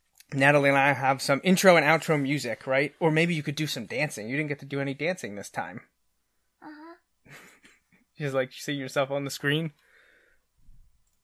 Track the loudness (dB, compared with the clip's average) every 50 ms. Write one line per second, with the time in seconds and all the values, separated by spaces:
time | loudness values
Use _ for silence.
0 | _ _ _ _ -14 -8 0 2 4 6 6 6 4 4 4 4 4 4 2 2
1 | 0 0 0 0 0 -2 -2 0 4 2 2 6 8 8 8 8 6 4 2 2
2 | 2 0 0 0 0 -2 -2 -2 -4 -6 -8 -6 -4 0 0 0 0 0 _ 0
3 | 0 2 4 2 2 2 0 -4 -4 -6 -4 -4 -4 -4 -6 -8 -8 -8 -4 -4
4 | -4 -4 -6 -10 -8 -6 -4 -4 -4 -4 -6 -10 -8 -8 -6 -4 -4 -4 -6 -4
5 | -6 -6 -6 -6 -10 -12 -12 -12 -14 -10 -10 -10 -10 -10 -12 -16 -18 _ _ _
6 | _ _ _ _ _ _ _ _ _ _ _ _ -20 -20 -20 -20 -20 -20 -20 _
7 | _ _ _ _ _ -20 -20 -20 -20 -20 _ _ _ -20 _ _ _ _ _ _
8 | _ _ _ -8 -8 -4 -2 -2 -4 -4 -8 -12 -8 -6 -6 -6 -6 -4 -2 -2
9 | -2 -2 -2 -6 -6 -6 -8 -4 -2 0 0 0 -2 -6 _ _ _ _ _ _
10 | _ _ _ _ _ _ _ _ _ _ _ _ _ -20 -20 -20 -20 _ _ _
11 | _ _ _ _